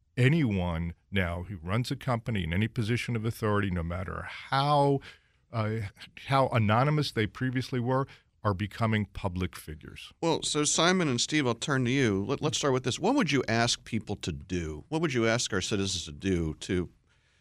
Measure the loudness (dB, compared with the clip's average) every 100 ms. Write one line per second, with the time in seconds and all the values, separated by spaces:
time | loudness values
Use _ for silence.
0 | _ 2 4 4 2 2 0 -2 -4 -8
1 | _ -2 -2 -4 -8 -10 -4 -2 -2 -4
2 | -2 -4 -2 -2 0 0 0 -2 -2 -2
3 | -2 -2 -4 -2 0 0 0 -2 -2 -6
4 | -6 -8 -10 -12 -2 0 4 4 4 2
5 | -2 -18 _ _ _ -4 -2 -2 -6 -10
6 | -20 -18 0 2 4 2 4 4 4 2
7 | 0 0 -2 -2 -2 -2 -2 -2 0 0
8 | -2 -10 _ _ 0 0 -2 0 0 0
9 | -2 -4 -6 -2 -4 -6 -14 -14 -16 -18
10 | -20 -4 0 0 0 0 2 4 4 4
11 | 2 0 0 2 0 -2 0 0 2 2
12 | 4 2 0 -2 -2 0 0 0 0 0
13 | 2 2 2 0 2 2 2 0 -4 -6
14 | -4 -6 -6 -8 -6 -4 -4 -8 -6 -2
15 | 0 2 2 2 0 -2 0 -2 -2 -4
16 | -8 -4 0 2 0 -4 -2 -2 -2 -10
17 | _ _ _ _